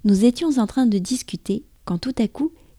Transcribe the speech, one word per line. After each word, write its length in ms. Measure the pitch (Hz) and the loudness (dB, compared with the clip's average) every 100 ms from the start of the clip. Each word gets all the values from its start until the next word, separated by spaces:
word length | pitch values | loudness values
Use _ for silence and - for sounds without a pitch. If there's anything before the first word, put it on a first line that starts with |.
| 208 | 4
Nous 200 | 196 233 | 4 4
étions 320 | 240 330 262 | 2 0 0
en 80 | 208 | 0
train 220 | - 247 | 0 2
de 100 | 202 | 0
discuter 680 | 180 254 - - - 202 - _ | -2 -6 -6 -10 -6 -6 -8 _
quand 160 | - 175 | -8 -6
tout 160 | 262 254 | -6 -2
à 100 | 214 | -4
coup, 240 | - 311 - - | -2 -6 -6 -20